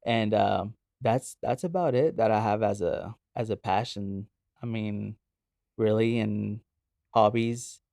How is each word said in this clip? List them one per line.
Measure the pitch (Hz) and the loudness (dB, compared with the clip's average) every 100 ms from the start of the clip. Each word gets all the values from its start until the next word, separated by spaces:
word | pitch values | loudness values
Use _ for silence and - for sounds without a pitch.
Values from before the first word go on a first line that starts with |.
and, | - 117 107 | 0 0 2
um, | 107 101 101 95 113 _ _ | 2 2 2 -2 -10 _ _
that's, | 117 117 - - | 0 0 -2 -10
that's | - 127 | -4 -2
about | 180 175 175 | -2 -2 0
it | 127 151 - | 2 2 2
that | 110 | 2
I | 107 | 4
have | 110 104 | 2 2
as | 110 101 | 2 0
a, | 87 - - 117 _ - | -2 -2 -6 -14 _ -8
as | 113 | -4
a | 104 | -4
passion, | - 95 117 - 101 98 107 _ _ _ | 0 0 0 -6 -8 -8 -10 _ _ _
I | 123 | -8
mean, | 113 107 104 104 107 _ _ _ _ _ _ | -4 -4 -4 -8 -10 _ _ _ _ _ _
really, | 110 107 113 117 | 0 2 2 0
and | 110 104 104 107 - _ _ _ _ | -2 -2 -4 -6 -12 _ _ _ _
hobbies | - 107 113 117 117 - - _ | 4 4 4 -2 -2 -8 -18 _